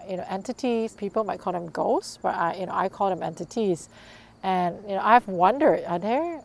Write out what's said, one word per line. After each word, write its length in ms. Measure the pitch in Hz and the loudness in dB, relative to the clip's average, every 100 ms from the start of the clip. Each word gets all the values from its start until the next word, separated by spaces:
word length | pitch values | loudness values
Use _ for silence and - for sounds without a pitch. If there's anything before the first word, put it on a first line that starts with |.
| 196 | -8
you 100 | 185 | -8
know, 80 | - | -6
entities, 640 | 190 196 233 254 233 226 | -8 -6 -4 -2 -2 -2
people 300 | - 202 220 | -6 -4 -2
might 160 | 208 180 | -2 -4
call 140 | 190 | -4
them 160 | 180 170 | -4 -4
ghosts, 500 | - 170 294 - - | -2 0 0 -2 -4
but 140 | 185 185 | -2 0
I, 180 | 170 | -2
you 140 | 185 180 | -2 -4
know, 60 | 190 | -2
I 120 | 190 | -2
call 220 | - 196 | 0 0
them 140 | 180 | 0
entities. 680 | 170 165 170 240 208 170 - - - - - - | -4 -8 -8 -2 0 0 -4 -20 -20 -20 -20 -8
And, 340 | 190 185 175 185 | -2 0 0 -4
you 100 | 202 | -6
know, 80 | 196 | 0
I've 240 | 220 240 214 | 6 6 6
wondered: 560 | 180 185 269 294 156 170 | 4 4 6 4 4 0
Are 100 | 175 | -4
there, 440 | 202 262 339 320 | 0 0 -2 -6